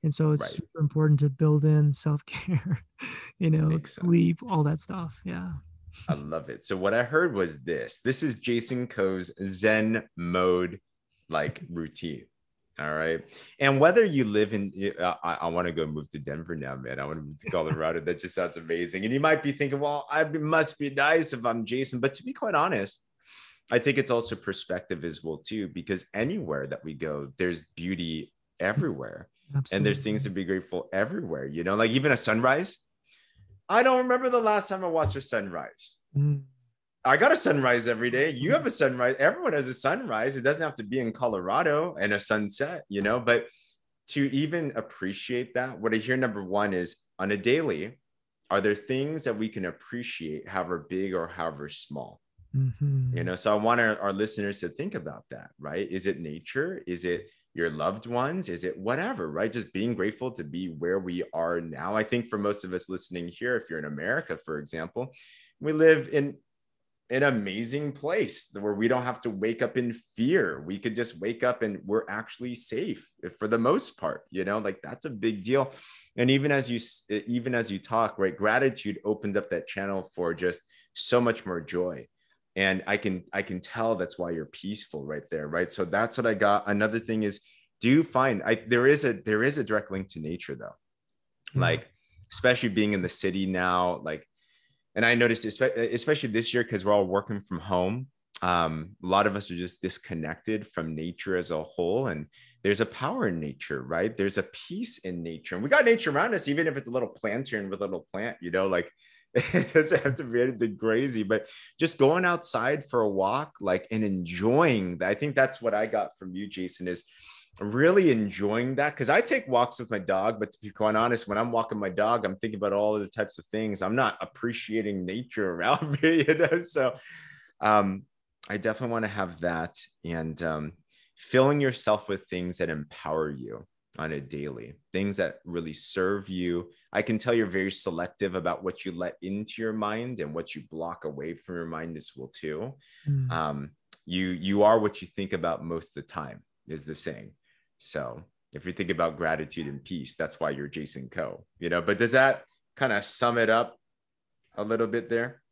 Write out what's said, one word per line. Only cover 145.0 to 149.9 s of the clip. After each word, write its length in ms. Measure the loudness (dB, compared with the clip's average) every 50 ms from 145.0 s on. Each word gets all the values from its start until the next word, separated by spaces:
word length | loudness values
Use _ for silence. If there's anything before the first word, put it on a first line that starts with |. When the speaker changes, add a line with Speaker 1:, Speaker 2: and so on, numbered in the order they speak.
Speaker 2:
you 60 | -14 -12
think 260 | _ -6 -4 -4 -2
about 320 | -2 0 -2 -2 -2 -4
most 320 | -6 -6 -6 -6 -8 -12 -12
of 80 | -14
the 60 | -10
time 320 | -10 -10 -10 -10 -12 -16 _ _ _ _ _ -12
is 180 | -12 -12 -10
the 100 | -10 -8
saying. 380 | -6 -6 -8 -8 -10 -14 -20 -20 _ _ _ _ _ _ _ _ _
So 460 | -10 -6 -6 -6 -6 -6 -8 -12 -16 _ _ _ _ _ -16
if 120 | -10 -8
you 80 | -8 -4
think 160 | -4 -2 -2
about 280 | 2 2 2 0 2 0
gratitude 500 | 0 0 0 0 -2 -6 -6 -8 -8 -8
and 160 | -8 -10 -10
peace, 320 | -8